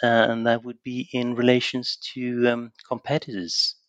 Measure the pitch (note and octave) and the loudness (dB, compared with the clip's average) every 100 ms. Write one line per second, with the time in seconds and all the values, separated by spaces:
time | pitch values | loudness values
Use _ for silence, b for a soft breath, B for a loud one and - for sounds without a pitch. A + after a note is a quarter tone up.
0 | A#2+ A#2 A2+ A2+ A#2 A#2 A#2+ A#2 - B2 | 2 4 4 2 2 0 -2 -12 -10 -8
1 | - B2+ B2 A#2+ B2 B2 - C3 B2 - | -6 -4 -2 2 4 4 2 -4 -6 -8
2 | - C3 B2 A#2+ A#2+ A#2+ A#2+ - - A#2+ | -10 -8 -6 0 2 0 -6 -16 -10 -10
3 | - D3 - G#2 E2+ - A2 - | -4 -4 -4 -8 -6 0 -2 -2